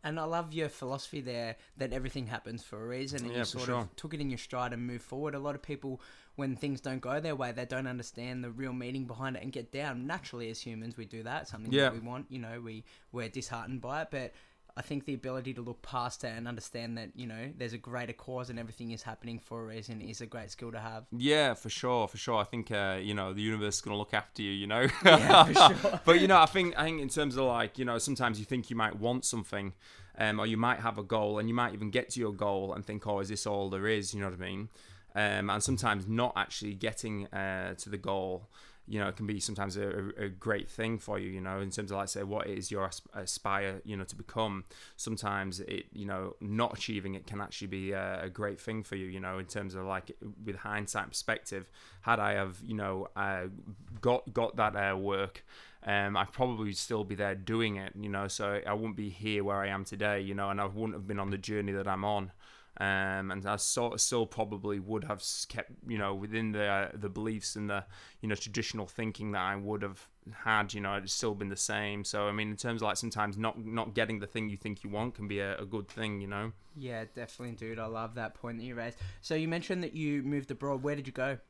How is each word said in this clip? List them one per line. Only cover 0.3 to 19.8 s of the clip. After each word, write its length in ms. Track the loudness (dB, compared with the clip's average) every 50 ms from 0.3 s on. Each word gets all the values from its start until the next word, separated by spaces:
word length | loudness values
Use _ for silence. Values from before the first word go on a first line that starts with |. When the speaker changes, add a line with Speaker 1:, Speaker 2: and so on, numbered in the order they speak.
| 0 -2 -2 -2 -2
Speaker 1:
your 160 | -2 -2 -2
philosophy 500 | -2 -6 -4 -4 -4 -4 -6 -6 -8 -6
there 360 | -6 -4 -4 -2 -2 -4 -6 -8 -14 -20 -6
that 160 | -4 -4 -2
everything 340 | -2 -2 -2 -2 -4 -4 -4
happens 360 | -4 -4 -6 -6 -6 -10 -10
for 200 | -10 -10 -10 -8
a 40 | -6
reason, 380 | -6 -4 -4 -4 -4 -4 -4 -4
and 60 | -2
Speaker 2:
Yeah, 60 | -2 0
Speaker 1:
you 40 | -2
Speaker 2:
for 140 | -2 -2 -4
Speaker 1:
sort 80 | -2
Speaker 2:
sure. 100 | 0 0 0
Speaker 1:
of 160 | 0 -2 -6
took 180 | -10 -10 -8 -4
it 60 | -2
in 100 | -2 -2
your 80 | -2 -4
stride 340 | -6 -6 -4 -2 -2 -2
and 140 | -2 -4 -4
moved 160 | -4 -4 -6 -8
forward. 300 | -8 -6 -4 -4 -4 -4
A 40 | -2
lot 160 | -4 -4 -4
of 60 | -6
people, 400 | -6 -8 -8 -6 -6 -6 -8 -8 -10 -18 -20 -20 -20 -16 -6
when 200 | -4 -2 -2 -2
things 240 | 0 -2 -2 -2 -2
don't 200 | -4 -4 -4 -4
go 200 | -2 -2 -2 0
their 160 | 0 -2 -2
way, 160 | 0 -2 -4
they 140 | -2 -6 -4
don't 200 | -2 -2 -2 -2
understand 560 | -2 -4 -4 -6 -8 -10 -8 -8 -6 -4 -4
the 80 | -6 -6
real 220 | -6 -4 -4 -4
meaning 320 | -4 -4 -4 -4 -4 -4 -4
behind 300 | -4 -6 -4 -4 -4 -4
it 60 | -4
and 100 | -6 -6
get 180 | -6 -6 -8 -6
down. 360 | -6 -4 -4 -2 -4 -4 -4
Naturally, 420 | -4 -4 -4 -6 -8 -8 -6 -6 -6
as 120 | -6 -8
humans, 360 | -8 -8 -8 -6 -8 -8 -8
we 80 | -10 -12
do 180 | -10 -10 -10 -6
that. 220 | -6 -6 -6 -6 -8
Something 240 | -10 -8 -2 4
Speaker 2:
Yeah. 180 | 6 6 6 6
Speaker 1:
that 20 |
we 60 | 4 0
want, 280 | -8 -8 -8 -8 -10 -10
you 80 | -8 -8
know, 220 | -8 -8 -8 -8
we, 240 | -8 -10 -10 -12 -12 -16 -20 -20 -20 -10
we're 160 | -8 -6 -6 -6
disheartened 540 | -6 -8 -6 -6 -6 -8 -6 -6 -6 -6
by 200 | -6 -4 -4 -4
it. 60 | -4 -4
But 220 | -4 -6 -6 -6 -10 -14 -20 -20 _ _ _ -16 -12
I 40 | -10
think 220 | -6 -4 -4 -4 -4
the 80 | -4 -6
ability 400 | -4 -4 -4 -6 -4 -6 -6 -8
to 60 | -8
look 220 | -8 -8 -10 -10
past 400 | -10 -6 -4 -2 -2 -2 -4 -6
it 100 | -8 -8 -6
and 100 | -6 -8
understand 500 | -8 -8 -8 -10 -10 -10 -8 -6 -6 -6 -6
that, 120 | -8 -10 -10
you 100 | -10 -10
know, 260 | -8 -8 -8 -8 -10 -8 -6
there's 140 | -6 -6
a 60 | -6 -8
greater 340 | -8 -6 -6 -6 -4 -6
cause 360 | -8 -10 -10 -8 -6 -6 -6 -6
and 100 | -6 -8
everything 320 | -8 -10 -10 -8 -6 -6
is 100 | -6 -6
happening 380 | -8 -10 -10 -8 -8 -8 -8 -8
for 200 | -8 -10 -10 -8
a 40 | -8
reason 340 | -8 -8 -10